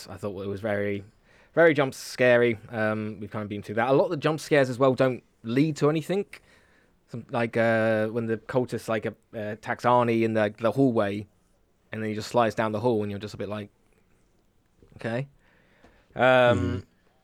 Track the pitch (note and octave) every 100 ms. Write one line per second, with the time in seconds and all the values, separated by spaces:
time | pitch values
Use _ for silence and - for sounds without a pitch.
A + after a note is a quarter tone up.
0 | - F#2+ G#2 F#2 G2+ G2 A2 G2+ G2+ G2+
1 | G2+ _ _ _ _ - E3 C#3+ C3+ -
2 | - - B2 A#2+ A#2+ G#2+ - A#2 G#2+ G#2+
3 | G#2+ G2+ G#2 A2 G#2 G#2 - G#2+ A#2+ C#3
4 | F3+ D#3+ D3+ D#3 - D3 B2+ A#2 C3+ B2+
5 | C3+ B2 - _ A2+ B2 D#3+ D3 D3 D#3+
6 | D3 F#3+ G3 - _ _ _ _ _ _
7 | _ A#2+ - B2 A#2 A#2 A2+ A2+ A2 A2
8 | A2 A#2 A2+ A2 - C3 B2+ A#2 - A2+
9 | A2 G#2+ _ A2+ G#2+ G#2+ - A#2 A#2+ B2
10 | A#2+ A2+ A2+ A2 G#2 G#2+ A2+ A#2 C#3 A2+
11 | G2+ G#2 G#2 _ _ _ _ _ _ A2
12 | A2 G#2+ G#2 A#2+ A2+ G#2+ A2 G#2+ A#2+ A2
13 | G#2 G2+ G#2 - G2 G#2+ G#2 _ _ _
14 | _ _ _ _ _ _ _ _ _ -
15 | A#2 A#2 C#3 _ _ _ _ _ - _
16 | _ - B2+ B2+ B2 A2 F#2 F#2 - _
17 | _ _